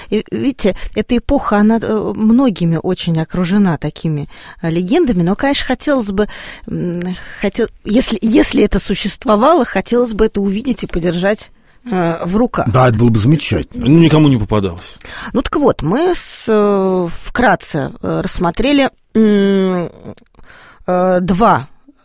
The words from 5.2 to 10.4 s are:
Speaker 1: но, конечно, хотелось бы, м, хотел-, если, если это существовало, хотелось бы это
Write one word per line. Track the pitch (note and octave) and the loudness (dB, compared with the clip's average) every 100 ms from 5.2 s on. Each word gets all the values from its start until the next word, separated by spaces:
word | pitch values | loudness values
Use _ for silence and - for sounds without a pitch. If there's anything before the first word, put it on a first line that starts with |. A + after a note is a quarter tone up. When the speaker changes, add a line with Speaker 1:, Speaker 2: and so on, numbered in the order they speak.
Speaker 1:
но, | E3+ G3+ | 0 0
конечно, | C#4 C#4+ - | 0 -2 -2
хотелось | B3+ - C#4 G3+ | -4 -2 -2 -2
бы, | G3 G#3 - - - - | -2 -4 -6 -16 -16 -10
м, | E3 F3 F3 F3+ F#3 - - | -6 -4 -4 -6 -8 -12 -6
хотел-, | G3+ - A3+ - - | -6 -2 -4 -6 -2
если, | G#3+ - A3 | 0 0 -2
если | - C#4 - - | 2 2 2 2
это | G#3+ G3+ | 2 2
существовало, | - G3 G3 - - G#3 C4 E4+ A#3 | -2 -2 -4 -4 0 2 4 4 2
хотелось | F#3+ - A#3+ A#3+ | -2 -2 0 0
бы | G3+ A3 | 0 0
это | G3+ | 0